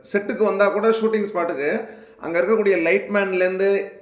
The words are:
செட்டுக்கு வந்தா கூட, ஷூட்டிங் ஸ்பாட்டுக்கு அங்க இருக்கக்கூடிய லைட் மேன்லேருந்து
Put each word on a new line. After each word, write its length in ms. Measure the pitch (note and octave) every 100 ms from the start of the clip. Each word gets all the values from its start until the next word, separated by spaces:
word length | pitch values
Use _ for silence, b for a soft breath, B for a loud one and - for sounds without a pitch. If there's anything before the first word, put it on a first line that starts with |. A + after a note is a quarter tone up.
| -
செட்டுக்கு 320 | G3+ G3+ A3
வந்தா 240 | G#3 F#3+ G3+
கூட, 200 | G#3 A3+
ஷூட்டிங் 420 | A3 G#3+ G#3+ G3+
ஸ்பாட்டுக்கு 380 | F3+ D#3+ C3+ D3 G#3 - B B B
அங்க 200 | D#3 E3+
இருக்கக்கூடிய 360 | F3+ A3 G3+ F3+
லைட் 260 | E3 G3 -
மேன்லேருந்து 600 | G#3 F#3+ F#3 F#3 F#3 G3 G3 - -